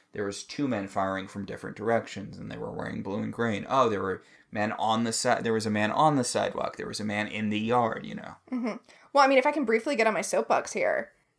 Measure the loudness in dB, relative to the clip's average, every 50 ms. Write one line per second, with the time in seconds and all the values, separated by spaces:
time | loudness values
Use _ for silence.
0 | _ _ -6 -6 -4 -4 -6 -8 -12 -12 -6 -4 -2 -2 -2 -2 -4 -4 -2 -2
1 | -2 0 -2 -4 -6 -8 -10 -10 -8 -8 -10 -10 -10 -12 -10 -4 -2 0 0 0
2 | 0 -4 -12 -12 -12 -12 -12 -12 -12 -10 -10 -8 -8 -8 -8 -6 -6 -6 -6 -6
3 | -6 -4 -4 -4 -4 -4 -2 0 0 0 0 -2 -2 0 2 4 4 4 2 0
4 | -2 -2 -4 -4 -8 -18 -20 -20 _ _ -4 -2 -2 -2 -2 0 2 2 2 2
5 | 2 0 0 0 2 2 2 2 2 2 2 2 2 2 2 2 2 2 4 4
6 | 4 4 6 4 2 2 0 0 0 0 -2 -2 -4 -4 -6 -6 -8 -8 -6 -6
7 | -4 -2 -2 -2 -2 -2 -4 -4 -2 0 0 0 0 2 2 4 2 2 0 -4
8 | -8 -10 -10 -10 -10 -12 -14 -16 _ -8 -6 -4 -4 -4 -6 -8 _ _ -20 -20
9 | -14 _ 6 6 6 8 8 6 6 4 2 0 0 2 2 2 2 0 2 2
10 | 2 2 2 0 -2 0 0 0 2 2 0 0 0 -2 -4 -2 0 2 2 0
11 | -2 -6 _ _ _ _ _